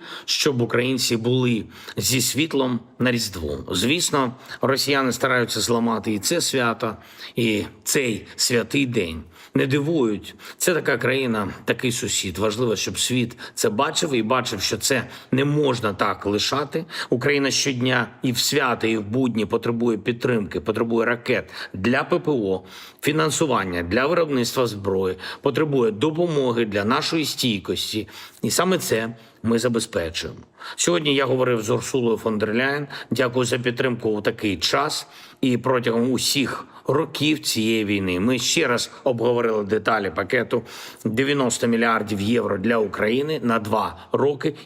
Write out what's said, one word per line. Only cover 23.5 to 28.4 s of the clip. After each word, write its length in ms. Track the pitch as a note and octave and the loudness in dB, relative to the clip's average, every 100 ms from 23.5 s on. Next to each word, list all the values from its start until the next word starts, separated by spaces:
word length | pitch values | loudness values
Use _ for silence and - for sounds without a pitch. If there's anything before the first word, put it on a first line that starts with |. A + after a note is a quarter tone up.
| A2+ F#2+ F2 | 2 0 -2
для 240 | E2+ A2 C#3 | 0 2 2
виробництва 600 | E3+ D#3+ C3+ A#2 C3 A#2+ | 2 2 0 0 0 0
зброї, 480 | G#2 G2 F#2+ F#2+ F#2 - - | 0 -2 0 0 -2 -8 -2
потребує 500 | C#3+ C#3 D#3 C3+ A2+ | 0 2 2 2 2
допомоги 720 | G#2 D3+ D#3 F3 D3 B2+ A#2 A2 | 2 0 0 0 2 2 2 0
для 200 | G2+ G2+ | 0 0
нашої 400 | C#3 C#3+ E3 C3+ | 0 0 -2 -2
стійкості. 840 | - B2+ G2+ - F2+ - A2 F#2+ - - - | -2 -2 -2 -2 -4 -4 -6 -6 -12 -20 -6